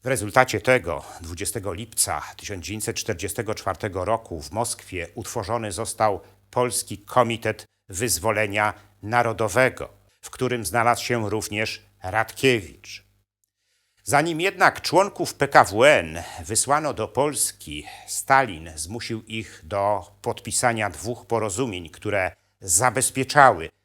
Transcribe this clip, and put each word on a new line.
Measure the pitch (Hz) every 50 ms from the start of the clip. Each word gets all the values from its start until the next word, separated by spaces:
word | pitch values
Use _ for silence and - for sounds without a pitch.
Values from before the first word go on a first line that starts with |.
W | _
rezultacie | 127 135 101 101 104 - 127 127 127 - 101
tego | - - 127 123 92 85 80 69 - - - -
dwudziestego | 85 82 87 85 98 - - 120 92 101
lipca | 87 101 117 117 - - - - 85 76 - - -
tysiąc | - - - 104 90 82
dziewięćset | - 104 110 - - 110
czterdziestego | - - - 104 85 101 90 - - 110 104 104
czwartego | - - - 92 - - 101 85 95 90
roku | 92 113 110 - - 90 78
w | 71 71
Moskwie | 90 107 117 113 - - - - 95 90 85 - _
utworzony | 127 104 - - 120 98 87 113 120 113 107
został | 95 104 113 - - - 110 107 98 90 - - _ _ _ _
Polski | - 127 123 123 120 - - - 107 -
Komitet | _ - - 131 120 113 117 110 - 110 107 - - _ _ _ _ _
Wyzwolenia | 98 85 123 120 - - - 113 107 104 107 101 98 107 104 107 - - _ _ _ _
Narodowego, | - 104 117 120 117 113 110 95 113 104 92 123 131 123 - - 69 - _ _ _ _ _ _
w | - -
którym | - - 127 123 123 117 107
znalazł | - - 120 113 120 120 117 -
się | - 123 117 110 101
również | 101 110 98 - 104 104 110 - - - _ _ _ _
Radkiewicz. | - 92 92 110 110 - - - - 135 123 113 90 71 - - - - - - _ _ _ _ _ _ _ _ _ _ _ _ _ _ _ _ _ _ _ _ _
Zanim | - - 143 156 170 165 156
jednak | 170 196 190 180 190 147 - -
członków | - - 147 170 196 202 - - 147 - -
P | _ 143 135
K | - 156 120
W | - 95 107 123
N | 147 147 107 85 80 78 85 87 - - - 82
wysłano | 82 110 - - 127 143 151 160 147 117
do | - 110 101
Polski, | - 123 139 151 139 - - - - _ - 78 76 76 71 - - - -
Stalin | - - - - - 135 135 135 117 90 78 80 80 78
zmusił | 76 78 85 110 120 - - 117 110 -
ich | - 110 113 101 - - - -
do | 80 104 101 98 101 104 98 92 - _ _
podpisania | - 120 110 - - - 98 - - 123 117 110 107 101
dwóch | 85 - 87 110 123 113 -
porozumień, | _ 117 117 110 107 92 107 135 120 98 90 85 76
które | - - - 107 104 98 92 90 - _ _ _ _ _
zabezpieczały | - 95 - - 127 127 107 131 123 - - 131 131 - - 151 139 127 104 82 80 78 _ _